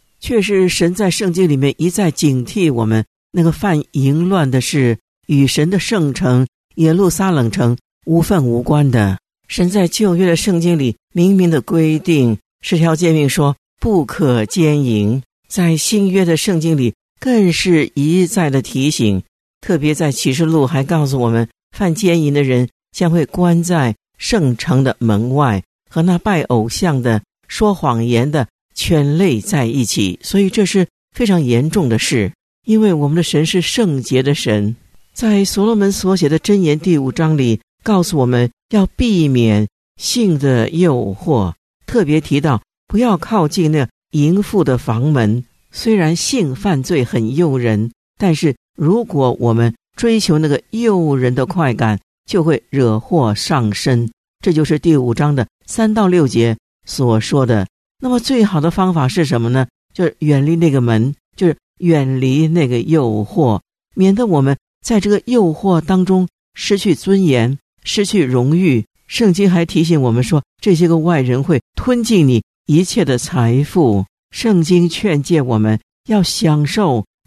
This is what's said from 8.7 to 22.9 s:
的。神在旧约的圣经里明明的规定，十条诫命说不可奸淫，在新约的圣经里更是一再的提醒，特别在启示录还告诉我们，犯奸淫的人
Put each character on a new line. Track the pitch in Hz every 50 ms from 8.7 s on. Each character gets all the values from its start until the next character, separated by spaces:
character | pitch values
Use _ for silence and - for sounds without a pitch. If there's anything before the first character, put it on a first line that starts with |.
| 151 147 143 135
的。 | 123 117 104 98 95 - _ _ _ _ _
神 | - - - 175 180
在 | 196 208 185
旧 | 170 - - 214 196 170
约 | 170 185
的 | 180 165
圣 | 160 - 214 180 170
经 | 165 175 170
里 | 156 135 120 107 _ _ _ -
明 | 175 175 190 202
明 | 185 180 170
的 | 160 135
规 | - - 190 165 160 156 156
定， | 151 156 - 160 143 127 117 107 - _ _ _ _
十 | - - 180
条 | 160 165 165 160
诫 | 156 175 165 160
命 | 156 147
说 | 135 - 180 147 139 139 _ _ _ _ -
不 | - 233 208 175 139
可 | - - - 160 135 123 117 107
奸 | 101 - 185 160 151 147 147 139
淫， | 123 113 104 104 104 120 135 - _ _ _ _
在 | - - 190 175 165 165
新 | 156 - - 220 208 196 190
约 | 180 196 185
的 | 170 165
圣 | 151 - 214 180 160
经 | 151 170 160
里 | 139 123 113 - _ _ _ _ -
更 | - 262 247 220 196 175
是 | 160 - - 185 170 156 143 - -
一 | 143 143 151 170 185 180
再 | 170 - 196 170 147
的 | 131 135
提 | - - - 139 135 151
醒， | 147 - 117 104 98 92 - _ _ _ _ _ _ _
特 | - - 180 147
别 | 143 151 151
在 | 156 165 143
启 | 123 - - 131
示 | 131 147 165
录 | 160 165 156 135
还 | 127 165 135 135
告 | 139 175 160 147
诉 | 131 139 131
我 | 120 117
们， | 117 117 113 - _ _ _ _ -
犯 | - 208 175 160
奸 | - 196 175 170 165
淫 | 156 147
的 | 143 143 143
人 | 131 127 123 127 123 _ _ _ _